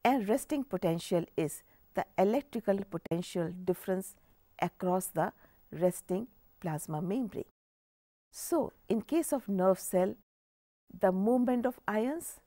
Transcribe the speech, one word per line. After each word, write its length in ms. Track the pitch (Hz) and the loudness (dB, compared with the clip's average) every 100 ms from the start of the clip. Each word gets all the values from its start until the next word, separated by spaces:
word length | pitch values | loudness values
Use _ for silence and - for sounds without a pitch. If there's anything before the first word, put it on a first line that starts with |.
And 240 | 233 269 202 | 4 2 2
resting 340 | 254 - 294 | 0 0 -4
potential 600 | 254 185 180 165 - 180 165 - | -2 -2 0 0 0 -2 -2 -2
is 280 | 156 - _ _ _ | -2 -4 _ _ _
the 120 | - - - | -6 -4 2
electrical 600 | 190 247 - - 208 196 196 | 2 2 -2 -6 -2 -2 -2
potential 640 | 165 - 165 180 180 165 180 180 | -8 -4 -4 -4 -4 -4 -4 -4
difference 500 | 180 - 185 190 - _ _ _ - | -4 -2 -4 -4 -16 _ _ _ -6
across 460 | 170 _ 185 185 185 | -6 _ 0 0 -2
the 260 | 170 170 - - _ _ | -2 -2 -4 -20 _ _
resting 560 | 151 180 175 - 185 247 _ _ _ | 0 2 0 -4 -4 -4 _ _ _
plasma 400 | 175 151 - 156 | -4 -4 -4 -6
membrane. 440 | 170 214 233 - - _ _ _ _ _ _ _ _ | -2 -2 -4 -6 -10 _ _ _ _ _ _ _ _
So, 400 | - - 339 254 _ _ | -14 -2 0 0 _ _
in 140 | 165 | -2
case 320 | - 320 320 | 2 0 0
of 160 | 277 - | -2 -2
nerve 300 | 196 185 185 | 2 4 4
cell, 360 | - 185 185 214 _ _ _ _ _ _ _ - | 2 2 2 -2 _ _ _ _ _ _ _ 0
the 140 | 190 | 2
movement 540 | 185 208 254 247 247 247 | 4 4 4 4 2 0
of 140 | - - | -2 -2
ions 520 | 214 233 320 - - | 0 0 -2 -8 -14